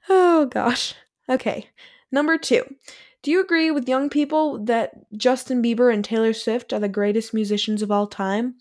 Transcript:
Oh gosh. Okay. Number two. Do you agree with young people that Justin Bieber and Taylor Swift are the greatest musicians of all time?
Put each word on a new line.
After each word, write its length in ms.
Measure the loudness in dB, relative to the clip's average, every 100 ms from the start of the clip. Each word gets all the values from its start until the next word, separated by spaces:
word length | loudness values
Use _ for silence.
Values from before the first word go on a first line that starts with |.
| 0
Oh 340 | 4 6 4 2
gosh. 480 | 0 -2 -2 -4 -10 _ _ -4
Okay. 400 | -2 -2 -6 -10 _ -20 -20 _
Number 260 | -2 0 0
two. 280 | 2 0 0 -10 -20 -20 -20 _
Do 80 | -2
you 100 | 0
agree 300 | 2 2 2
with 180 | 0 0
young 220 | 0 0
people 540 | 0 0 0 0 -2
that 300 | -2 0 -2 -6 -18 -4
Justin 460 | 0 0 -2 -2
Bieber 320 | 0 2 2
and 100 | 2
Taylor 280 | 0 0 0
Swift 400 | 0 -2 -4 -4
are 80 | -4
the 80 | -4
greatest 440 | 0 0 0 -2
musicians 480 | -2 -2 -2 -2 -2
of 100 | 0
all 160 | 0 -2
time? 480 | -4 -2 -2 -2 -6